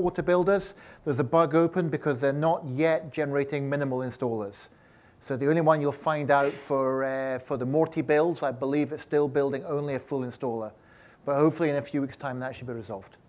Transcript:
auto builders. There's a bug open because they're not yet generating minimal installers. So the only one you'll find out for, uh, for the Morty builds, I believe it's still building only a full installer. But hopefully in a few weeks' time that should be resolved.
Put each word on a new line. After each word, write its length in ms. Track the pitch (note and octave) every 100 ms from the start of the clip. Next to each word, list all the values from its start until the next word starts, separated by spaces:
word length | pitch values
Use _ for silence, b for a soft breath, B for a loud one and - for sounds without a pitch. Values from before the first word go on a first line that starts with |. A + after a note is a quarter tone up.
auto 180 | F3+ F3
builders. 520 | D#3+ F3+ F3+ G3 G3 - B B
There's 140 | - B2+
a 60 |
bug 300 | B2+ E3 E3
open 340 | D#3 E3 F#3 E3+
because 320 | D3+ D3+ B2+
they're 140 | C#3
not 300 | C#3+ D#3+ F3 D3
yet 440 | B2+ D#3+ D#3+ D#3+
generating 580 | D#3 C#3+ C#3+ C#3 D3 C#3
minimal 320 | C#3+ C#3 B2+
installers. 680 | B2+ A#2 B2 A2+ G2+ - - - b b b b
So 180 | - C3
the 100 | C#3
only 140 | E3
one 180 | D#3+ D#3
you'll 100 | C#3+
find 400 | - - D3+ C#3+
out 220 | C#3 C#3+
for, 500 | C#3+ - C#3 C3 C3
uh, 360 | C3+ C3+ C3 B2+
for 180 | - C3
the 80 |
Morty 380 | B2 D3+ D#3+ D#3+
builds, 400 | C3 D3+ E3+ E3
I 80 | C#3+
believe 420 | A#2+ C3+ D3 C#3
it's 100 | D3
still 240 | - D3 C#3+
building 380 | C#3+ C#3 C#3
only 300 | F3 D3 D3
a 40 | C3+
full 220 | - C#3
installer. 500 | B2 A#2+ C3 A2+ G#2+ - B B B B
But 120 | - C#3+
hopefully 340 | D#3 D3+ E3
in 60 | C#3+
a 60 |
few 200 | - D3
weeks' 160 | C3+ -
time 200 | C#3+ B2+
that 140 | B2+
should 120 | B2+ B2
be 80 |
resolved. 420 | A#2 G#2+ G2+ G2 -